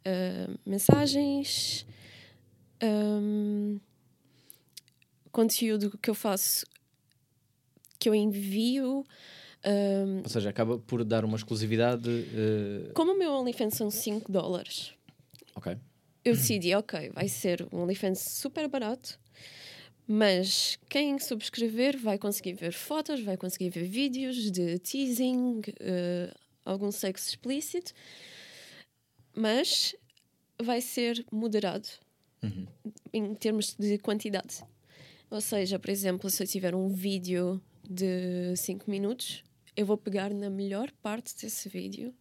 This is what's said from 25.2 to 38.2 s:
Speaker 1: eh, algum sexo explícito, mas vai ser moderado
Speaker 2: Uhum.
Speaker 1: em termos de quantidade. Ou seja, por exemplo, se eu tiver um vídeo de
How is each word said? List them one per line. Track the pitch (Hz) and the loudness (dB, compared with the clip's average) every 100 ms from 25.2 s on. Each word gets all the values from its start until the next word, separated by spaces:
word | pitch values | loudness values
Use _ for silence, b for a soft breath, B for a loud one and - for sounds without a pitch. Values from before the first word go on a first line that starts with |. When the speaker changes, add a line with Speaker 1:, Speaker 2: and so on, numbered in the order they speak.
| 254 254 247 226 208 - | 2 2 2 0 -6 -8
Speaker 1:
eh, | - 180 175 175 175 - _ _ | -2 0 0 -2 -4 -10 _ _
algum | - 196 202 | -6 -2 -2
sexo | 208 196 190 - | -2 -4 -4 -6
explícito, | - 240 277 - 359 359 B B B B B B B B B B _ _ _ _ | -6 -4 -4 -2 -6 -6 B B B B B B B B B B _ _ _ _
mas | - 220 240 349 - - - _ _ _ _ _ - | 0 2 4 2 2 0 -4 _ _ _ _ _ -6
vai | 240 240 | 0 0
ser | 247 - 233 233 240 | 0 0 0 0 -4
moderado | 214 226 208 196 196 208 - _ _ _ _ | -2 2 2 0 -2 -8 -18 _ _ _ _
Speaker 2:
Uhum. | 107 175 190 - 214 - - | -4 -4 -10 -12 -16 -16 -6
Speaker 1:
em | 220 208 | -4 -4
termos | 214 220 214 208 - | -2 0 0 -2 -2
de | 208 208 | 0 0
quantidade. | - 208 214 196 - - - _ B B B B B | 0 -2 -2 -4 -6 -14 -16 _ B B B B B
Ou | 214 | -6
seja, | - 208 185 196 | -2 0 0 -2
por | - | -2
exemplo, | 196 196 180 196 | 0 0 0 -2
se | - | -2
eu | 190 | -2
tiver | 196 185 | 0 0
um | 180 190 | 0 0
vídeo | 190 202 196 180 180 180 190 - _ - | 0 0 -2 0 0 2 -2 -8 _ -12
de | 185 190 180 | -2 0 0